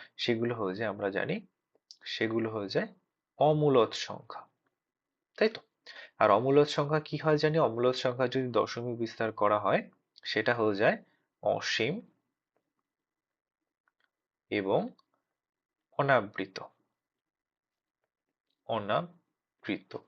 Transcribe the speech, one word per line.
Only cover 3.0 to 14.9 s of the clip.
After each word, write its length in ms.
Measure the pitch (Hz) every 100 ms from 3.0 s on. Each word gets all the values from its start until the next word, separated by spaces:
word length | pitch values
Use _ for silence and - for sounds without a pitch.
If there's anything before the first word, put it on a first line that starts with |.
| _ _ _ -
অমূলদ 540 | 143 151 151 131 110 - -
সংখ্যা, 360 | 104 - - - _ _ _ _ _ _ _ _ -
তাই 120 | 220
তো? 60 | 226 - _ - - - -
আর 100 | 107
অমূলদ 380 | 101 127 139 147 -
সংখ্যা 240 | 147 156
কি 160 | 151 147
হয় 140 | 156 151
জানি? 140 | 156 160
অমূলদ 380 | 135 113 123 127
সংখ্যা 220 | 131 123 127
যদি 140 | 127 127 113
দশমিক 360 | 104 - 120 117
বিস্তার 320 | 113 - 113
করা 260 | 110 104 104
হয় 220 | 101 151 - _ _ _
সেটা 280 | - 107 110
হয়ে 220 | 120 107 98
যায় 140 | 117 220 - _ _ _
অসীম 520 | 107 104 - - 113 196 - _ _ _ _ _ _ _ _ _ _ _ _ _ _ _ _ _ _ _ _ _ _ _ -
এবং 300 | 104 95 120 226